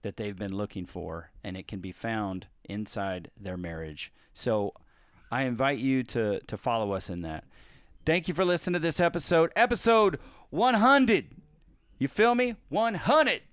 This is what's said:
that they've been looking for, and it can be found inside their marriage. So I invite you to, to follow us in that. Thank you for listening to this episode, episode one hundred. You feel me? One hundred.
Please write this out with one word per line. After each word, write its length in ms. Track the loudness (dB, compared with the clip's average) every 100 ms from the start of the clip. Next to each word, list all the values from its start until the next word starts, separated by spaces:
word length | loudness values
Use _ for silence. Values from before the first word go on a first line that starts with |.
that 160 | -10 -8
they've 180 | -10 -6
been 180 | -8
looking 320 | -6 -6 -8 -10
for, 460 | -10 -10 -10 -14 -16 -12
and 100 | -12
it 100 | -10
can 140 | -10
be 140 | -10
found 540 | -10 -6 -4 -4 -6 -10 _ -10
inside 640 | -8 -8 -6 -6 -6 -10 _
their 160 | -10 -8
marriage. 560 | -8 -8 -10 -10 -14 _ _
So 400 | -8 -2 0 -2 -6 _ _ _ _ _
I 120 | -4
invite 340 | -2 0 -2 0
you 260 | 0 0
to, 380 | 0 -2 0 -2
to 160 | -4 -6
follow 340 | -2 -2 -2
us 180 | -4 -6
in 120 | -8
that. 240 | -8 -10 -12 -20 -20 -20 _ -10 -2
Thank 220 | -2 -2
you 60 |
for 100 | -2
listening 300 | 0 0 0
to 120 | -2 -2
this 140 | 2
episode, 540 | 0 0 2 4 4 4
episode 640 | 2 2 4 6 4 2 -12 -20 -10
one 260 | 0 2 4
hundred. 520 | 6 6 6 2 0 -16 -20 _ _ _ _ -6
You 100 | -4
feel 260 | 4 4 4
me? 200 | 0 -2 _
One 280 | 0 0 0
hundred. 480 | 2 4 4 0 -6